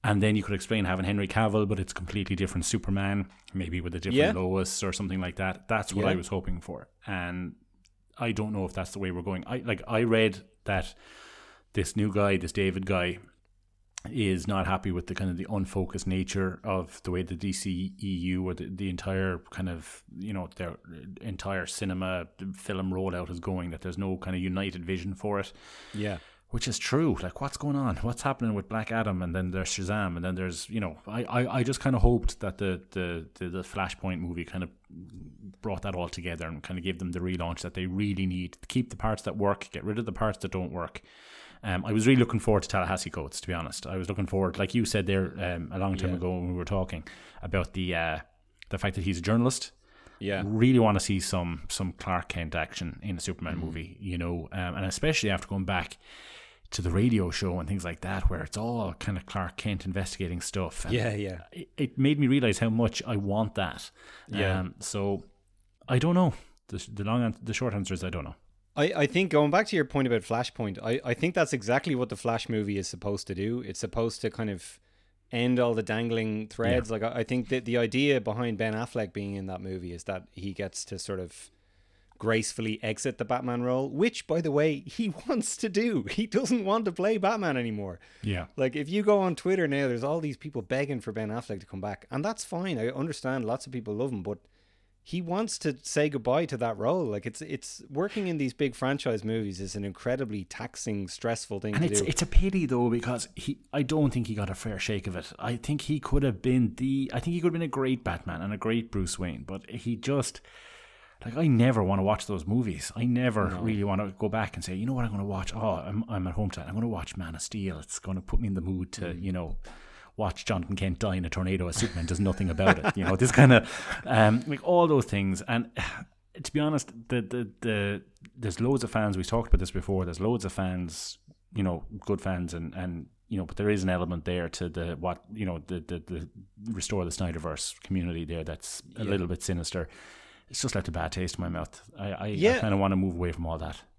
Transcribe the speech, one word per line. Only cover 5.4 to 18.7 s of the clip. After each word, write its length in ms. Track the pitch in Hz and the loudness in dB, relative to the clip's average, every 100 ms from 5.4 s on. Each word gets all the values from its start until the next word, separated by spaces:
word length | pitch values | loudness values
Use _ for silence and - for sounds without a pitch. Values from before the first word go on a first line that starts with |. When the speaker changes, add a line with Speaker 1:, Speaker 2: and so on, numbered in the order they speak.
| 95 92 - | -4 -4 -2
Speaker 1:
That's 260 | 110 98 | -2 0
what 120 | 95 | 0
I 60 | 95 | 2
Speaker 2:
Yeah. 40 | |
Speaker 1:
was 140 | 92 - | 0 0
hoping 320 | 95 92 87 | -4 -2 -4
for. 260 | - 69 - _ | -6 -12 -14 _
And 500 | - 95 87 90 90 - _ _ _ _ _ - | -8 -4 -4 -4 -6 -10 _ _ _ _ _ -4
I 140 | 117 | -2
don't 220 | 107 107 | -2 -2
know 100 | 104 | -2
if 80 | 92 | -4
that's 200 | - 92 | -4 -6
the 80 | 98 | -4
way 120 | 95 | -4
we're 100 | 90 | -4
going. 220 | 87 92 | -4 -6
I, 120 | - 123 | -4 -6
like, 160 | 120 101 | -2 -4
I 180 | - 113 | 0 2
read 360 | 120 113 110 95 - _ | 6 6 6 4 -14 _
that 300 | - 95 - - - - - - - - _ | -2 0 -2 -10 -20 -20 -20 -20 -20 -20 _
this 240 | 104 95 107 | -2 0 2
new 160 | 104 | 2
guy, 240 | 101 101 95 | 4 4 4
this 160 | 87 | 2
David 320 | - 95 92 | 2 2 0
guy, 340 | 92 95 87 87 - _ _ _ _ _ _ - - | 0 2 0 -4 -12 _ _ _ _ _ _ -12 -6
is 380 | 131 101 92 214 | 0 2 2 0
not 180 | 98 | 0
happy 260 | 87 95 101 | 2 0 0
with 140 | 90 - | -2 -4
the 60 | |
kind 140 | 190 95 | -2 -2
of 60 | |
the 100 | 87 92 | -2 -2
unfocused 580 | 104 92 101 92 92 - | -2 0 -2 -2 -2 -2
nature 540 | 95 92 98 95 90 | 0 0 0 -2 -2
of 400 | 110 95 82 - | -2 -2 -4 -8
the 80 | - | -4
way 100 | 90 | -2
the 140 | 85 | -2
D 160 | 87 98 | -4 -4
C 420 | 90 98 90 95 - | -2 -2 -2 -4 -6
E 60 | 98 | -4
U 400 | 92 90 92 92 | -2 0 0 0
or 60 | |
the, 140 | 85 | -4
the 220 | 87 | -6